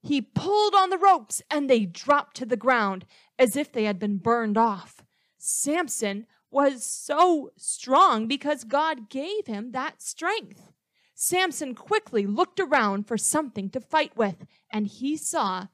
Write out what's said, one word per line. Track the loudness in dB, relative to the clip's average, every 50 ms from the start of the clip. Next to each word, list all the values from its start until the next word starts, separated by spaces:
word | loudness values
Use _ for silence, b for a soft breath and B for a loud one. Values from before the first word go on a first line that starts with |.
He | -4 -2 -2 -2
pulled | -2 _ _ -4 -2 0 2 2 2 4 4
on | 4 4 4
the | 0 4
ropes, | 6 6 6 4 2 _ -10 -10 -8 _
and | -4 -2 4 4
they | 4 4 4
dropped | -2 -6 -12 0 2 2 2 2 _ _
to | -12 -6
the | -6 -6 -2
ground | 2 2 2 2 2 0 -2 -6 -12 b b b b b b 2
as | 2 2 2
if | -4 -4 -4
they | -2 -2 -2
had | -2 -2 -2
been | -4 -4 -4 -2
burned | 0 0 0 2 0 0 2 2
off. | 2 2 0 -6 -12 -20 -20 -20 _ _ _ _ _ _ _ _
Samson | -8 -6 -4 -4 -2 -2 -2 -2 -2 -4 -4 -4 -4 -4 -4 -6 -10 _ _ _ _ _
was | 0 2 2 2 0 -2 -10
so | -10 -10 -10 -6 0 4 6 6 6 6 2 0 -6 _
strong | _ -8 -8 -8 -8 -2 2 6 6 8 6 6 2 0
because | -2 -4 -2 -2 -4 -4 -4 -4
God | -2 0 2 2 0 -2 -4 -10 _
gave | -8 -8 -6 -4 -6 -6 -6
him | -6 -8 -8 -8 -8
that | -6 -6 -6 -6 -8 _
strength. | -14 -14 -10 -6 -4 -4 -4 -4 -6 -12 -20 -20 -20 _ _ _ _ _ _ _ _ _ _
Samson | -6 -4 0 0 2 0 0 -2 -6 -8 -8 -10
quickly | -12 -4 -2 -2 -2 -2 -2 -2 -2 0
looked | 0 0 0 0 0 _ -6
around | -2 2 2 2 2 2 0 -2 -4
for | -4 -6
something | -4 -2 0 0 -2 -2 -2 _ -8 -8 -8
to | -8 -10
fight | -10 _ 0 0 0 0 _
with, | -2 -2 -2 -2 _ -18 _ _ _ _ _
and | -6 -4 -4
he | -6 -6 -8 -6 -6 -6
saw | -4 -6 -4 -4 -2 -2 -2 -2 -4 -8 -12